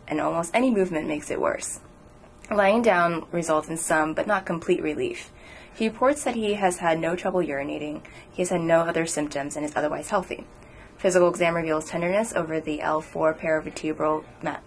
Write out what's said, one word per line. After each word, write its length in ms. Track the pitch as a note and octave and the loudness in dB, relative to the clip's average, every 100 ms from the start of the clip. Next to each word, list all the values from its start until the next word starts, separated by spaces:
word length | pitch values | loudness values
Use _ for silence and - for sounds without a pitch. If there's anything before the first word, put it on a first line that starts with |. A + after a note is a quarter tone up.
| - | -6
and 140 | D3+ | -2
almost 340 | D3 E3 E3+ | 0 -2 0
any 160 | A3+ C4 | 2 2
movement 380 | G#3 F#3 D#3+ D#3 | 2 2 0 -4
makes 220 | D3+ - | -6 -6
it 100 | - | -2
worse. 400 | D#2+ - - - - - - - - - - | -2 -2 -6 -12 -16 -20 -20 -20 -20 -20 -2
Lying 320 | G#3 G3 A3 | 2 4 6
down 440 | A#3 F3 E3+ E3 - | 4 6 4 0 -4
results 360 | F3 E3 D#3 D#3 | -4 2 0 0
in 80 | D#3+ | -6
some, 360 | - D#3+ D#3 | 0 2 2
but 120 | D#3+ G3+ | -2 0
not 200 | G3+ F#3+ | -2 -2
complete 360 | E3+ - F3 | -4 0 0
relief. 480 | D#3 C#3+ C3 - - - - - - | 0 -2 -4 -6 -14 -20 -20 -20 -20
He 140 | - A3 | -4 -4
reports 340 | A3 B3+ D4 | 2 2 2
that 120 | C4+ A#3+ | -2 -2
he 180 | G#3+ | -2
has 240 | G3+ F#3+ F3+ | 2 0 2
had 220 | E3+ D#3+ | 0 2
no 160 | E3 F3+ | 0 -2
trouble 240 | F#3+ F3+ | 0 0
urinating. 640 | D#3 C#3 C#3+ D3+ D3+ D#3 - - - | 0 -2 -4 -6 -8 -10 -14 -20 -14
He 120 | - | -6
has 80 | F3+ | -2
had 100 | F3+ | 0
no 200 | E3 E3 | 4 4
other 260 | E3 E3 E3 | 4 0 -2
symptoms 500 | - D3 C#3 C#3+ D3+ | -2 -2 -4 -6 -6
and 80 | |
is 100 | D3 | -4
otherwise 360 | - D3+ D3 D#3 | -2 -2 -4 -2
healthy. 340 | G#3 - - - - - - - - | -2 -2 -10 -12 -20 -20 -20 -20 0
Physical 300 | G3 F3+ F3 | 4 6 6
exam 240 | E3+ E3+ E3+ | 4 2 2
reveals 300 | D#3+ D#3 D3+ | 0 -2 -2
tenderness 460 | E3+ F3 G3 A3+ | -4 0 0 0
over 280 | F#3 D#3+ D#3+ | -2 -2 -4
the 200 | D#3 D3+ | -4 -4
L 200 | D#3 D#3 | -2 -2
four 340 | - - D#3+ | -4 0 0
paravertebral 880 | D#3+ D#3+ D#3 D3+ - D#3 D#3 D#3 D#3 - - | 0 0 0 -2 -6 -6 -2 0 0 -4 -8
ma-, 180 | D#3+ D3+ | -8 -6